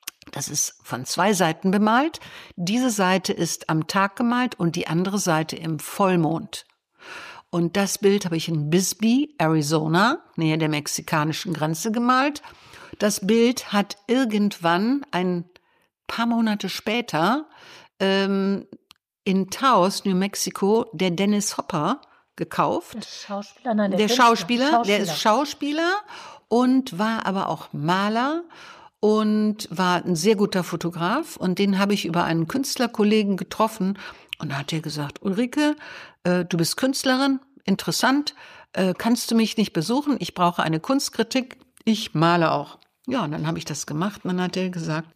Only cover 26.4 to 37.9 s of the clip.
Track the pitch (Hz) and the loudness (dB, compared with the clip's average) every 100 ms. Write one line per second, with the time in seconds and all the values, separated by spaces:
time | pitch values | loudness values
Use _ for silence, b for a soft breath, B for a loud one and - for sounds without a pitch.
26.4 | - 240 254 262 262 165 214 226 - 190 | 0 2 4 2 0 -4 -2 -2 -2 -2
27.4 | - 156 - 147 151 185 208 226 269 330 | -4 -6 -8 -6 0 0 0 0 0 -2
28.4 | 339 B B B B - 214 214 214 214 | -6 B B B B -2 2 4 2 2
29.4 | 214 214 - 170 180 175 - 165 196 208 | 2 -2 -8 -2 0 2 0 2 2 4
30.4 | 202 185 170 165 170 170 175 262 320 - | 2 0 -2 -4 -6 -4 -2 -2 -4 -4
31.4 | 185 180 202 190 202 202 175 170 175 165 | -2 0 0 2 2 0 0 -2 0 0
32.4 | 160 269 269 - 233 - 208 220 202 185 | 0 -2 -4 -2 -2 2 4 4 2 -2
33.4 | 190 - 220 220 190 196 B B B - | -4 -2 -2 0 -4 -4 B B B -12
34.4 | 147 139 139 160 156 147 143 - 202 185 | -8 -6 -4 -6 -6 -6 -8 -6 -4 -2
35.4 | 247 294 302 302 B B B B 180 180 | -2 0 0 0 B B B B -2 0
36.4 | 175 170 160 - 262 269 262 262 277 262 | 0 0 0 0 -2 0 0 2 2 0
37.4 | _ - - 196 - | _ -10 -2 -2 -2